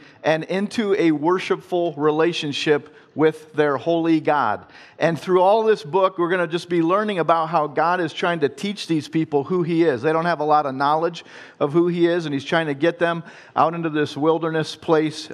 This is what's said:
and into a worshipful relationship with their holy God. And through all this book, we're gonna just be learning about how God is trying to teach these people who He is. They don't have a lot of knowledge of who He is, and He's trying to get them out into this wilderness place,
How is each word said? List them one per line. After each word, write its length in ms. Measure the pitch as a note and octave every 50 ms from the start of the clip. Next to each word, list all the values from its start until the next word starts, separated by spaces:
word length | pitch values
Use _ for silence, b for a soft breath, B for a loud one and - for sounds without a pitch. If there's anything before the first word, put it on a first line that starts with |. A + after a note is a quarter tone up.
| B B B B B
and 180 | C#3+ D#3+ D#3 D3+
into 540 | - F3 F#3+ G3+ G3 - - A3 G3+ G3
a 160 | - E3 E3 D#3
worshipful 800 | D3 C#3+ E3 F3+ F#3+ - - F#3+ E3 D#3+ - - F3 F3 E3+ D3
relationship 1040 | C#3+ C#3+ D#3 D3+ D3+ D#3+ F3 E3+ - - D3+ C3+ - - D#3+ D3 C#3+ - - B B B B B
with 400 | C3 D3+ D#3 D#3 D#3 - - -
their 220 | C#3+ D3+ D3 C#3
holy 440 | B2+ - E3 E3+ E3 D#3+ E3 E3 D#3+
God. 440 | C#3 D3 D3+ D3 B2+ A2 G#2 F#2 - - B B B B B B
And 180 | - D#3+ E3+ D3+
through 240 | - F#3+ F3+ F3+ F3+
all 220 | F#3+ G#3 A3+ A3
this 180 | A3 G#3+ G3+ -
book, 340 | D3+ D3 F#3+ F#3+ F#3 F#3
we're 120 | - F3 E3
gonna 180 | F3+ F#3 F3
just 220 | E3 D#3 E3+ E3 -
be 120 | F3 E3+
learning 380 | E3 E3 F#3 G3+ G#3+ G#3+ G#3 F3
about 300 | D#3+ D3+ E3+ E3 D#3+ D#3
how 180 | E3+ E3 D3+
God 340 | D3+ C#3 D3 D#3 E3 F3+ F#3
is 120 | F3 D#3 -
trying 260 | - - F3+ F3 E3
to 80 | D3 C3
teach 380 | - - - G3+ G#3 - -
these 220 | - E3 D#3 C3+ -
people 340 | - D#3+ D#3+ D3+ - D3 C3+
who 220 | - F#3 F3+ F3
He 180 | D#3 F3 D#3+ E3+
is. 180 | E3 C3+ A2+
They 120 | A#2 D#3 D#3
don't 140 | E3 E3
have 120 | F3 E3+ D3
a 60 | D3+
lot 200 | D3+ D3+ D3+ D3+
of 120 | C#3 C3+
knowledge 480 | C3+ C#3+ C#3 D3+ D#3+ E3+ E3+ E3+ E3 - B B B B B B B
of 140 | D3 D3 C#3+
who 160 | E3+ E3+ F3
He 180 | E3+ F3 E3+
is, 180 | E3+ E3+ F3 E3
and 80 | D#3 C#3+
He's 120 | C3+ B2
trying 220 | - F3+ E3 E3
to 80 | D#3 C#3+
get 260 | C#3 D3 E3+ E3 E3+
them 240 | F3 E3+ E3+ E3+ D#3+ B B B B B B
out 180 | - C#3 D#3+ E3
into 160 | E3+ E3 E3
this 260 | D3+ D3+ D3+ - -
wilderness 600 | C#3 C#3+ D#3+ D#3+ E3 D#3 E3 D#3+ D#3+ D3+ - -
place, 520 | - - - E3 D#3 D#3 D3+ D3+ - - -